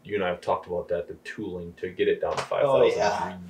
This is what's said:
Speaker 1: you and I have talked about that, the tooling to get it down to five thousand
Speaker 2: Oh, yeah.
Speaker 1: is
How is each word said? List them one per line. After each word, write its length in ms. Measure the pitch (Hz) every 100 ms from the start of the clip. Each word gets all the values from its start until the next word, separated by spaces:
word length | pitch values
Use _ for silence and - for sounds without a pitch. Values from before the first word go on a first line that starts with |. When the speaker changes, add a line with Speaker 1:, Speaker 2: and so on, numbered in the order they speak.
Speaker 1:
you 100 | - 101
and 80 |
I 40 | 90
have 120 | 87
talked 240 | - 92 -
about 220 | 87 87
that, 200 | 85 -
the 60 | -
tooling 480 | - - 101 90 85 -
to 100 | 92
get 180 | 90 143
it 120 | -
down 160 | 82 78
to 60 |
five 200 | - -
thousand 200 | 139 131
Speaker 2:
Oh, 140 | 117 -
yeah. 380 | 104 90 92
Speaker 1:
is 60 | - -